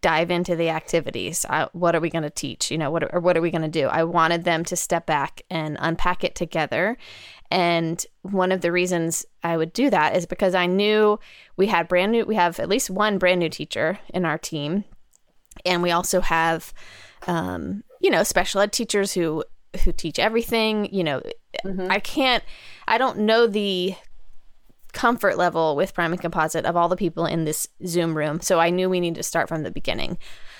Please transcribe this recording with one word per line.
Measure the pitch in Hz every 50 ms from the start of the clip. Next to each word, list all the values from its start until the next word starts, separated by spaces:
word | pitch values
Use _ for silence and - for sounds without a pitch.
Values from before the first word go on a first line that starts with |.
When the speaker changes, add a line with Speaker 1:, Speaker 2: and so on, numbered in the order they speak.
Speaker 1:
dive | - 170 160 160 170 170
into | 180 170 180 - 170
the | 160 170 160
activities. | 160 160 - - - 165 - 120 - 107 90 101 175 - - -
I, | - 156 139 - -
what | 170 175 170 170
are | 160
we | 165 160
gonna | - 165 151 151
teach? | - - - 135 - - - -
You | 139
know, | 160 156 139
what, | 165 160 147 - -
or | 180
what | 165 180 170
are | 165
we | 170 170
gonna | 156 160 160 156
do? | 156 160 139
I | - - 160 165
wanted | 170 180 170 160 160 170 170 170
them | 175 165 160 170
to | - 180
step | - - - 175 165 -
back | - 156 143 139 - - - - -
and | 180 160 156 156 147 -
unpack | - 165 165 - - 180 180 - -
it | - -
together. | - 175 160 - 165 151 - - 156 180 214 254 - - - - - - - - - - -
And | - 185 175 170 170 165 165 160 170 - - - _ _ -
one | 190 202 185 185 185
of | 190 180
the | 175 170
reasons | 175 180 180 180 180 170 165 165 165 - - - _ - -
I | 170 170
would | 165 160 170 -
do | 226 269 277
that | 214 165 151 156 -
is | 180 165
because | - - - 208 185 180
I | 180 175
knew | 175 185 196 208 214 214 214 214 208 208 214 - - - - - - -
we | - 196
had | 220 208 170 170
brand | - 180 180 185 208
new, | 233 233 -
we | - 220
have | 202 175 175 170 -
at | -
least | - 202 202 - -
one | 190 202 208 214 202 185
brand | 185 180 185 180
new | 170 156
teacher | - - 151 - - - 139 160 202 - - - -
in | 185 175
our | 160 151 160
team, | - - 160 147 143 147 175 208 202 - - - - _ _ _ _ _ _ _ _ _ - - -
and | 180 180 175 175
we | 175
also | 170 175 180 - - 180
have, | - - 165 160 165 165 165 165 - - - - - - - - - - - - -
um, | - 175 165 - 180 185 180 - - 196 208 - - - -
you | - -
know, | 233 165 202
special | - - 185 175 - - 196
ed | 208 208 -
teachers | - 226 - - 202 196 196 -
who, | 185 165 160 156 156 - - - - - - - 180 -
who | 175
teach | - - - 160 - -
everything. | 170 220 226 233 233 - 240 226 220 220 214 214 208 - 196
You | 190 170
know, | 151 135 - - - - - _ _ - - -
Speaker 2:
Mm-hmm. | 190 185 190 180 185
Speaker 1:
I | 190 208
can't, | - - - 269 269 254 247 220 - - - - - - - - -
I | - 226
don't | 233 262 247 - 208
know | 214 214 220 233 240
the | 226 196 214 202 202 190 180 180 190 185 - - - - - - - - - - - - - - - - _ - -
comfort | - - - 233 247 - - 196 -
level | - 180 175 - 165 165 156 143
with | 143 190 190 -
Prime | - 170 160
and | 165 -
Composite | - 165 - 175 156 160 - 160 -
of | - 170
all | 175 170 170
the | 180
people | - 202 165 165 - 117
in | - - 165 160
this | 151 156 - - - _ - -
Zoom | 180 165 175 170 165 160
room, | 156 151 151 147 -
so | - - 185 165
I | 170 170
knew | 175 185 185 185
we | 185 180
needed | 175 170 165
to | - -
start | - - 170 -
from | - 165 156
the | 147 92
beginning. | 90 - - - 92 - - - 180 - - - - - - - -